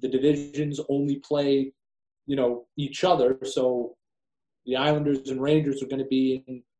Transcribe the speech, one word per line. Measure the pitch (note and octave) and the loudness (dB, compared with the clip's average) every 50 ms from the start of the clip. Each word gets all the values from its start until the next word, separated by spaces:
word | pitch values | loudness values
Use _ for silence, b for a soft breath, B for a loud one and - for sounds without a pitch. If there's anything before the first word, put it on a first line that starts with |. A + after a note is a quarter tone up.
the | C3 C3 | -4 -2
divisions | B2+ C3 C3+ D3+ D3 C#3+ C#3+ - - D3 D3+ D3 C#3+ D3 D3+ - | 0 2 4 4 2 2 -2 -6 -6 -4 -4 -4 -4 -6 -4 -2
only | C#3 C#3 C#3+ C#3+ C#3 C#3 | -2 0 0 0 -2 -4
play, | - - D3 C#3+ C#3+ C#3 C#3 C#3 C3+ C3+ - _ _ _ _ _ _ _ _ _ _ | -4 -2 -2 0 2 2 2 2 0 -2 -6 _ _ _ _ _ _ _ _ _ _
you | C#3+ C#3+ | -4 0
know, | C3+ B2 A#2+ A#2+ A#2+ - _ _ | 2 2 0 0 -2 -8 _ _
each | - C#3+ C3+ - - - | -6 -6 -6 -4 -2 2
other. | F3 F3 C3+ B2 B2+ C3 - C3 | 2 4 4 4 2 2 -2 -4
So | C3 - C3+ B2+ B2+ B2+ A#2+ A#2 - - _ _ _ _ _ _ _ _ _ _ _ _ _ _ | -6 -2 0 0 0 0 0 -4 -6 -10 _ _ _ _ _ _ _ _ _ _ _ _ _ _
the | B2 B2+ | -4 -2
Islanders | B2+ C#3+ D3+ D3+ D3 D3 C#3+ C#3 C3+ - C3+ | 0 2 2 2 2 2 0 0 0 -2 -6
and | C3 B2+ | -4 -2
Rangers | C3+ D3 D3+ D#3 D3+ C#3+ C3+ - | 2 2 2 4 2 0 -2 -4
are | C3+ | -4
gonna | C3 C3+ C3+ C3 | -6 -4 -6 -2
be | - C3 C3 C3 C3 C3 C3 - | 0 2 2 2 2 0 -2 -4
in | - C3 B2 - _ _ | -12 -14 -14 -16 _ _